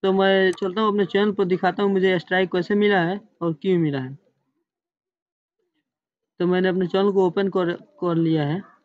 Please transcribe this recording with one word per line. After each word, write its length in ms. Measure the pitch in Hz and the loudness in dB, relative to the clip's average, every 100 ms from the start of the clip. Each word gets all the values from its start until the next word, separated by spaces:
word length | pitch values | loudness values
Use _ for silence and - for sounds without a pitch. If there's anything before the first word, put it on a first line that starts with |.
तो 100 | 196 | 0
मैं 380 | 190 196 196 190 | 2 4 4 2
चलता 280 | 180 196 185 | 0 -4 -2
हूँ 100 | 220 | 0
अपने 140 | 202 196 | 0 0
चैनल 260 | 196 208 | 0 0
पर 120 | 196 185 | 0 0
दिखाता 360 | 185 180 180 | 0 -2 0
हूँ 100 | 202 | 0
मुझे 260 | 196 190 185 | 2 2 0
स्ट्राइक 340 | - 185 185 | -2 -2 0
कैसे 220 | 180 170 208 | -2 -2 0
मिला 240 | 208 196 | 2 2
है 180 | 170 202 - _ | 0 -4 -10 _
और 100 | 170 160 | -6 -4
क्यों 160 | 190 180 | 0 0
मिला 220 | 160 139 | 0 -2
है। 160 | 131 139 _ _ _ _ _ _ _ _ _ _ _ _ _ _ _ _ _ _ _ _ _ _ | -8 -14 _ _ _ _ _ _ _ _ _ _ _ _ _ _ _ _ _ _ _ _ _ _
तो 60 | 180 | 0
मैंने 220 | 180 185 | 2 0
अपने 180 | 180 180 | 0 -2
चैनल 260 | 196 202 | 0 2
को 140 | 196 185 | 2 0
ओपन 220 | 170 196 | 0 -2
कर, 220 | 185 175 | -2 -2
कर 420 | 170 - _ 175 165 | -4 -12 _ -2 0
लिया 300 | 165 160 143 | 2 0 0
है। 140 | 175 - _ | -4 -8 _